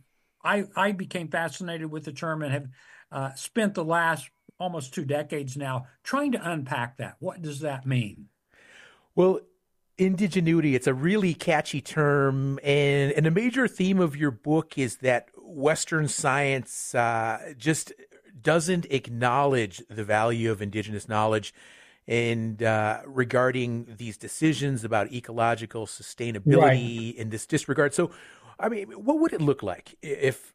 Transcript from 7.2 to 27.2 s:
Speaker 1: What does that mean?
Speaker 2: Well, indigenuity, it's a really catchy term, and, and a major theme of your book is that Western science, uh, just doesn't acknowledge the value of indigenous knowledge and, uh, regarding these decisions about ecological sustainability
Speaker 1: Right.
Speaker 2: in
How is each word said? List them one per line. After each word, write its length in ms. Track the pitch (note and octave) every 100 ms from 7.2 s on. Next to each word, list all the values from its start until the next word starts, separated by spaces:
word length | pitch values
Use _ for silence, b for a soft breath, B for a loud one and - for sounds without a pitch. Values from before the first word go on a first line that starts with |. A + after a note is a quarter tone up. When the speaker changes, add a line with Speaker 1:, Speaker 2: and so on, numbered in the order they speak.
Speaker 1:
What 220 | F#3 F#3
does 180 | D#3 C#3+
that 260 | D3+ C3 C3
mean? 400 | B2+ G#2 - - _ _ B B B B B B
Speaker 2:
Well, 260 | - F#3 F#3 - _ _ _ _ -
indigenuity, 760 | F#3 F#3 G3+ F#3 E3 E3 D3+
it's 120 | B2+ C#3+
a 80 |
really 400 | C3 D#3+ G#3+ F#3
catchy 460 | D3 - D#3 - C#3+
term, 800 | - D#3+ D3 C#3+ C#3 C3+ C#3 C#3
and, 480 | C#3+ C#3+ C#3+ C#3 C#3
and 140 | C#3+ D#3+
a 40 |
major 380 | E3 B3 B3+ A#3+
theme 320 | - F#3 F#3+
of 160 | F3 C#3
your 140 | D3+
book 480 | A2+ D3 D#3 D3+ -
is 180 | B2+ -
that 320 | B2+ A#2+ - -
Western 720 | A3 D#3 C#3+ D#3+ - D#3+ D3
science, 840 | - C#3 C3+ C#3+ C3+ A2+ - -
uh, 580 | B2+ A#2 A2+ A2+ A2 E3 C3+
just 360 | C3 D#3 - - - _ _ D3+
doesn't 460 | D3+ E3 D#3+ F3+ D3
acknowledge 920 | C3+ A#2 A#2 B2 C3 C#3+ B2+ G#2+ F2+ -
the 160 | A2
value 460 | G#2 G#2+ A2+ A#2 A2+
of 120 | G#2
indigenous 460 | G#2 G#2+ G#2 G#2 -
knowledge 460 | G#2+ A2 A2 G2 - B B B B -
and, 540 | A#2 A#2 A2+ A2+ G#2+
uh, 400 | A2+ A2 G#2+ A2 -
regarding 800 | C3 B2 B2+ B2+ B2+ A#2+ A#2 A#2+ A2
these 200 | A#2+ -
decisions 640 | A2 - D#3 C#3 C#3+ C3
about 300 | A2 A2 G#2+
ecological 760 | B2 A#2 A2+ A2+ A2+ A2+ A2+ G#2
sustainability 1200 | - - - A#2+ G#2+ A#2 C3+ C#3+ C3 A#2+ A#2 A2+
Speaker 1:
Right. 80 |
Speaker 2:
in 140 | A#2+